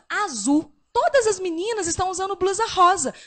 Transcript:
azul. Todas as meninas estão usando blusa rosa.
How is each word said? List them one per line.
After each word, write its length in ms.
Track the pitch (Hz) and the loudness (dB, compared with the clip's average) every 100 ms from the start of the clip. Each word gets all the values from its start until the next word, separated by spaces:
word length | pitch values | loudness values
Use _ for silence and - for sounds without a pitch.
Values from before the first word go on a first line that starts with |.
| _ | _
azul. 640 | 349 415 240 202 294 330 _ _ | -6 -4 -4 0 0 -2 _ _
Todas 340 | 466 622 571 440 | 0 2 4 2
as 140 | 392 | 0
meninas 460 | 370 330 403 440 339 | -4 -4 -4 -2 -4
estão 240 | 330 370 | -2 -4
usando 260 | 359 381 392 | -2 -6 -2
blusa 300 | 370 392 440 | -2 0 -2
rosa. 480 | - 349 381 254 - | 4 4 4 -2 -8